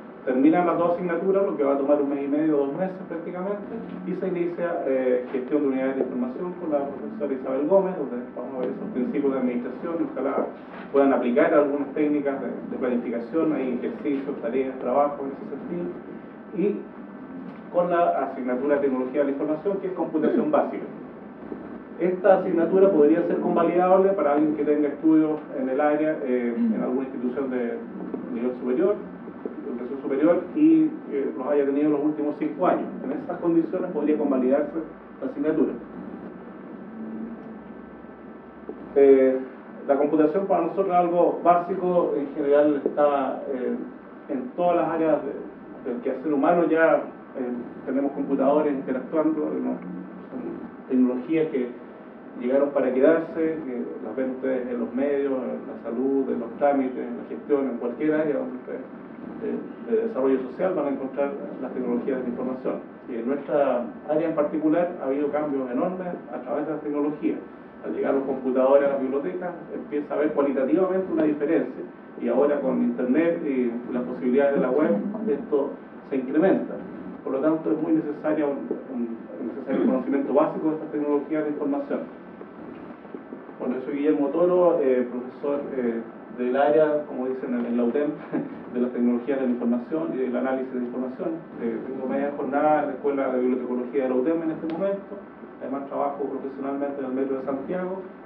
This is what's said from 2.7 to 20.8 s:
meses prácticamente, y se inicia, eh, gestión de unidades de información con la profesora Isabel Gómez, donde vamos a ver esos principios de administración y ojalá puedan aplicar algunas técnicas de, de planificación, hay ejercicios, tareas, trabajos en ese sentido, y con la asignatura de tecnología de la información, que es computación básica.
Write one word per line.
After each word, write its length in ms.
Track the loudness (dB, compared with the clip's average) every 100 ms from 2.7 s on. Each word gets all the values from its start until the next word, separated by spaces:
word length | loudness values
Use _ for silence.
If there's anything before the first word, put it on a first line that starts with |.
| 0
meses 180 | -2 -4 -8
prácticamente, 680 | -8 -6 -4 -4 -4 -6 -10 -8 -8 -6
y 80 |
se 140 | -4 -2
inicia, 560 | 0 -2 -2 -2 0 0
eh, 400 | 2 4 2 0
gestión 300 | -4 0 2
de 60 | 2
unidades 280 | 2 0 0
de 60 |
información 520 | -2 -2 -4 -4 -6 -6
con 100 | -2
la 160 | 0 -2
profesora 480 | -6 -8 -4 -4
Isabel 320 | -2 -2 0 6
Gómez, 320 | 6 4 0
donde 180 | -4 -6 -8 -8
vamos 180 | -8
a 40 | -4
ver 100 | -4
esos 180 | -4 -6
principios 380 | -2 -2 0 0
de 60 | 2
administración 540 | 0 0 -4 -6 -4 -2
y 60 | -2
ojalá 340 | -2 -2 0 -2 -6 -14 -14 0
puedan 200 | 4 6
aplicar 400 | 4 2 4 6
algunas 360 | 6 4 0 -2
técnicas 440 | 0 2 2 0 -2
de, 80 | -4 -8 -8
de 60 | -4
planificación, 760 | 0 0 -2 -4 -2 0 2
hay 260 | 2 0 -2
ejercicios, 540 | -4 -4 -2 -2 -2 -4
tareas, 360 | -2 0 -2 -2
trabajos 480 | 0 2 2 0 -6
en 60 |
ese 120 | -8 -10
sentido, 400 | -10 -6 -6 -6 -8 -12 -14 -14 -16 -8
y 220 | -2 0 0 -6 -14 -16 -14 -14 -12 -12 -14 -4
con 180 | 0 2
la 400 | 4 4 2 -2
asignatura 460 | -4 -4 0 2 2
de 60 |
tecnología 380 | 2 0 0 0
de 40 |
la 60 | 0
información, 460 | 0 -2 -2 -2 -2
que 80 | -2
es 40 |
computación 580 | -4 -2 0 2 2 4
básica. 320 | 2 2 -4